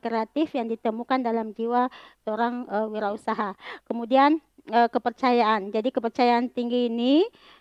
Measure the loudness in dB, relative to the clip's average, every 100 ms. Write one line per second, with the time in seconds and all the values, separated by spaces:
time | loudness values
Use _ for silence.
0 | -4 -4 -2 -2 -2 -2 -4 -4 -4 -4
1 | -2 -2 0 -2 -4 -6 -2 0 0 -4
2 | -20 _ -6 -2 -2 -4 -4 -4 -4 -4
3 | -4 -4 -4 -4 -4 -8 -16 -12 -10 -8
4 | 2 4 6 4 -4 _ -2 2 2 0
5 | -4 -2 2 2 2 0 -2 -2 -2 -2
6 | -2 2 2 4 0 -4 -2 0 0 0
7 | 2 4 2 -4 -20 -20